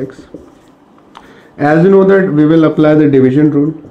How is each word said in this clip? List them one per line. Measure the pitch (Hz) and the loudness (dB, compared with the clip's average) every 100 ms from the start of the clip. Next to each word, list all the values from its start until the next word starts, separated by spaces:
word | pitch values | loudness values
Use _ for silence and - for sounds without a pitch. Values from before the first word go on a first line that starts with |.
x। | 139 - - - - - _ _ _ _ _ - - - - - | -10 -16 -20 -20 -20 -20 _ _ _ _ _ -20 -20 -20 -20 -6
As | 143 160 185 | -2 0 2
you | 196 | 2
know | 190 | 2
that | 196 190 147 | 0 0 0
we | 151 165 | 0 2
will | 156 | 0
apply | 156 151 156 147 | 0 0 2 2
the | 135 | 2
division | 131 135 151 143 | 0 0 0 0
rule। | 147 156 - | -4 -6 -16